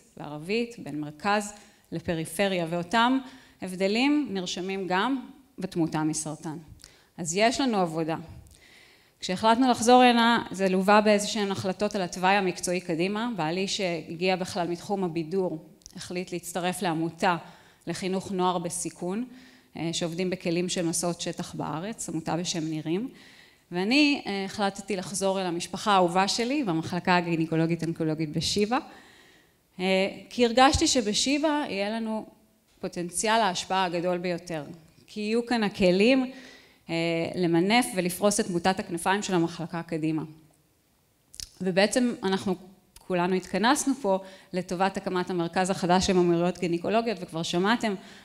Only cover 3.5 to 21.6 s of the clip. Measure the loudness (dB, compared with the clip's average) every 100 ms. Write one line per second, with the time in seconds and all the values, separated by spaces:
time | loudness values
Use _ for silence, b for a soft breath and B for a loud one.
3.5 | B -10 -2 0 2 2 2 0 -4 -4
4.5 | -6 -6 -6 -2 0 0 -2 -6 -20 _
5.5 | -10 -6 -2 0 0 -2 -2 -6 -8 -10
6.5 | -10 -14 -20 B B B -10 -4 2 2
7.5 | 2 0 2 0 0 -4 -4 -8 -18 -20
8.5 | b b b b b b b -6 0 4
9.5 | 4 4 4 8 8 8 6 4 2 -2
10.5 | -2 0 2 6 6 6 4 2 -2 -2
11.5 | -2 -2 -2 -2 -2 -4 0 4 4 2
12.5 | -2 -2 -2 -2 -2 -2 -2 -4 -2 -2
13.5 | -2 -4 -2 -2 -4 -6 -2 0 0 -2
14.5 | -4 -4 -4 -4 -2 -2 -2 -2 -2 -2
15.5 | -4 -12 -20 -20 -18 -8 -8 -6 -8 -6
16.5 | -4 -4 -2 -2 -2 -4 0 0 0 B
17.5 | B B B -10 -6 -4 -4 -4 -2 0
18.5 | 0 -4 -6 -8 -8 -6 -6 -8 B B
19.5 | B B -8 -6 -4 -4 -4 -4 -2 -2
20.5 | -2 -2 -2 -2 -2 -2 -4 -6 -8 -10
21.5 | -8